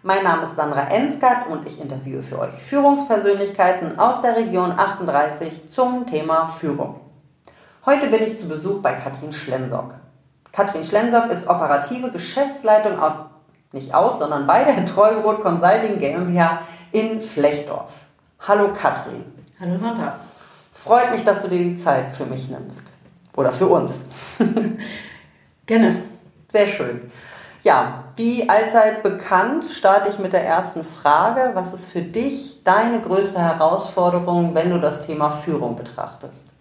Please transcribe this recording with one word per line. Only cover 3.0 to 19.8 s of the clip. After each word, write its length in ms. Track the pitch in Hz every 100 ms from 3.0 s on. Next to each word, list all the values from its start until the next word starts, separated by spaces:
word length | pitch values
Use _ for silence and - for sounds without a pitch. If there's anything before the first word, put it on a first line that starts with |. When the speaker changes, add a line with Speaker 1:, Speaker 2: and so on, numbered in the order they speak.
| 277 214 202 196 196 196 180 180 165 -
Speaker 1:
aus 200 | 233 254
der 160 | 240 226
Region 360 | 202 180 180 175
achtunddreißig 920 | 196 - 175 143 151 - 160 - -
zum 380 | - 247 247 233
Thema 400 | 156 156 160 160
Führung. 500 | - 156 139 - - - _ _ _ - _ _ _ -
Heute 220 | 285 277
bin 120 | 220
ich 120 | 220 -
zu 120 | 170
Besuch 340 | 151 185 202
bei 120 | 131
Katrin 360 | 127 135 135 151
Schlensock. 640 | 143 - 131 123 117 - - - _ _ _ _
Katrin 320 | - 202 160
Schlensock 480 | 156 208 233 233 226
ist 160 | 170 -
operative 640 | 175 151 143 - 247 254
Geschäftsleitung 880 | 175 - 269 277 - 220 214 214 185
aus, 140 | 156 - - - _ _ _
nicht 220 | 139 135
aus, 240 | 160 220 -
sondern 300 | 147 147 143
bei 160 | 196
der 200 | 285 196
Treubrot 580 | 170 - 214 220 214 208
Consulting 560 | 185 170 175 220 220 185
G 100 | 143
M 180 | 165 180
B 140 | 175
H 220 | 165 - - - -
in 300 | 220 226 220
Flechdorf. 800 | - - 143 147 147 - - - _ _ _ _
Hallo 300 | - 202 202
Katrin. 500 | 202 139 - - 123 - - - _
Speaker 2:
Hallo 160 | 175
Sandra. 400 | 180